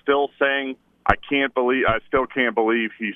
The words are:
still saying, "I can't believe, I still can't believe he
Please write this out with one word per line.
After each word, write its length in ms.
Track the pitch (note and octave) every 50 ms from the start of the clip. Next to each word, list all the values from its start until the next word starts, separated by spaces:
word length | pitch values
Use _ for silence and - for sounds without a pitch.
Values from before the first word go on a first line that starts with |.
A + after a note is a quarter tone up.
still 260 | - - C#3 C#3+ C#3+ C#3 _ -
saying, 380 | C#3 C#3 C#3 C#3 C3+ C3 C3 - _ _ _ _ -
"I 80 | - G#2 - -
can't 280 | - C#3+ C#3 C#3 C3+ -
believe, 300 | C3 B2 B2 C3 C3 F#2 F#2+
I 120 | A2+ A2 -
still 200 | - - C3+ B2+
can't 280 | B2 - C3+ B2+ A#2+ G#2+
believe 360 | A#2 A2+ A2 A#2 A#2 A2+ G#2+ - -
he 140 | A#2 G2+ -